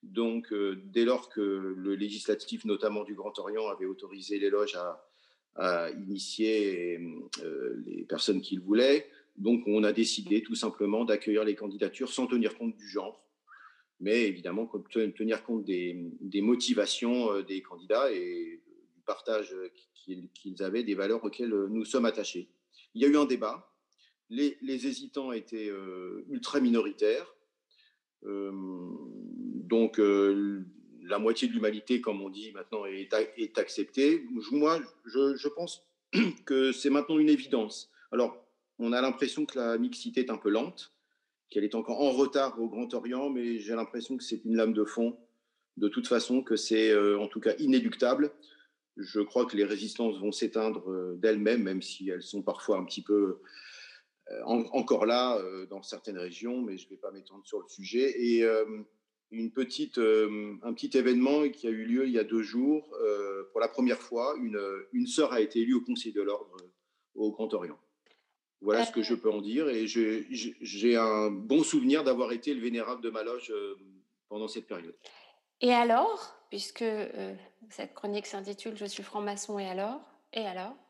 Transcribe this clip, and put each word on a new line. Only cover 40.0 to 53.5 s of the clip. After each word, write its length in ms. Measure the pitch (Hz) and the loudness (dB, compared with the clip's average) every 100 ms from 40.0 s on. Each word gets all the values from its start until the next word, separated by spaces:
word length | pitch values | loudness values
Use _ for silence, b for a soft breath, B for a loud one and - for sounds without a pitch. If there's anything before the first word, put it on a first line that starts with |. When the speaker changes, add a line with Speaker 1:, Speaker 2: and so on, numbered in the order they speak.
| 123 127 | -4 -2
Speaker 1:
est 80 | 123 | -2
un 80 | 110 | 0
peu 120 | 104 | 2
lente, 440 | 107 151 - - _ _ _ _ _ _ | 2 0 -8 -20 _ _ _ _ _ _
qu'elle 140 | 104 | -2
est 120 | 104 117 | 0 -2
encore 260 | 110 120 | -4 2
en 100 | 143 | 4
retard 480 | 127 135 139 135 117 | 4 4 4 0 0
au 60 | 113 | -4
Grand 260 | 104 120 | -4 -4
Orient, 360 | 123 117 127 143 | -4 -4 -4 -2
mais 300 | 127 120 113 | -2 -2 -4
j'ai 160 | 104 113 | -4 -4
l'impression 420 | 110 120 113 131 | -4 -8 -6 -8
que 60 | |
c'est 200 | - 110 113 | -6 -6 0
une 100 | 113 | 2
lame 180 | 110 | 4
de 120 | 107 107 | 2 0
fond, 320 | - 117 120 _ _ _ _ _ - | 2 -2 -2 _ _ _ _ _ -2
de 100 | 104 | 0
toute 200 | 123 117 | 0 0
façon, 360 | 120 117 127 | 0 2 0
que 120 | 131 110 | 2 -2
c'est, 340 | - 110 110 | 2 4 6
euh, 280 | 104 104 101 | 6 6 4
en 80 | 104 | 0
tout 120 | 110 | 0
cas 160 | 110 104 | 0 2
inéluctable. 720 | 139 131 117 - 123 131 147 - b b b b _ - | 4 4 4 0 2 4 2 0 b b b b _ -14
Je 240 | 98 107 | -4 -2
crois 240 | 104 123 120 | 0 2 0
que 120 | 104 | 2
les 80 | 101 | 0
résistances 540 | 101 104 - 117 98 | 0 -4 -2 -2 0
vont 120 | 101 | -4
s'éteindre, 580 | 98 110 113 110 101 92 | -2 -2 0 0 -2 -6
euh, 260 | 92 90 90 | -6 -6 0
d'elles-mêmes, 460 | 110 107 104 120 | 2 4 4 2
même 180 | 98 95 | 0 -2
si 280 | - - 95 | -6 -8 -6
elles 140 | 90 | -6
sont 180 | - 104 | -6 -6
parfois 360 | 95 92 - 98 | -4 -4 0 0
un 80 | 90 | 0
petit 160 | - | -8
peu, 380 | 90 104 98 92 B | 2 4 4 0 B